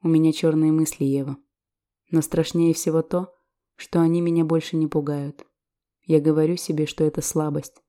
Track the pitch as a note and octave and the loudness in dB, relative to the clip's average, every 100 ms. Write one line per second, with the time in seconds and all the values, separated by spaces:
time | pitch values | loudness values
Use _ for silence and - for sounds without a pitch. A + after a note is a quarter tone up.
0 | E3+ D#3+ D#3+ D3+ E3 D#3+ D#3 D#3 D#3 - | 4 4 4 2 0 2 2 2 0 -2
1 | C#3 C#3 C#3 C#3 _ _ _ _ _ _ | -2 -2 -4 -10 _ _ _ _ _ _
2 | _ E3 D3+ - D#3+ F3 E3 D#3+ - D#3+ | _ -2 0 -2 0 2 2 2 0 -2
3 | D#3+ F3+ F#3 _ _ _ _ _ - F3 | -2 -4 -6 _ _ _ _ _ -4 2
4 | E3 E3+ E3+ E3 D#3+ E3 - D#3+ D#3 D#3 | 2 2 0 0 2 0 -2 -2 -2 -2
5 | C#3+ D3 C#3+ - - _ _ _ _ _ | -4 -6 -8 -12 -20 _ _ _ _ _
6 | - D#3 D3 D#3 D#3 F3 - D#3 D3+ - | 0 2 4 2 0 -2 -4 -4 -4 -2
7 | D#3 D3+ - E3+ D3+ D3 - _ | -2 -2 -6 -4 -4 -6 -10 _